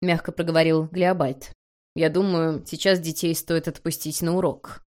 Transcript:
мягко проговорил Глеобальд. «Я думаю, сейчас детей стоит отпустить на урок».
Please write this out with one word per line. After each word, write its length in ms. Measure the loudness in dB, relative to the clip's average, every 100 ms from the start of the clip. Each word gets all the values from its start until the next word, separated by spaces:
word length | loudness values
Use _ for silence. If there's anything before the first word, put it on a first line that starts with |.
мягко 300 | 0 0 -2
проговорил 540 | -4 0 4 4 4 0
Глеобальд. 580 | 0 2 2 0 -4 -12 -20 _ _ _ 0
«Я 120 | 2
думаю, 560 | 2 2 2 0 -2
сейчас 360 | -6 -2 2 2
детей 340 | 0 -2 -2
стоит 320 | -2 0 -2 -2
отпустить 560 | -6 -6 -6 -6 -4
на 140 | 0 0
урок». 480 | 0 -2 -12 -18 _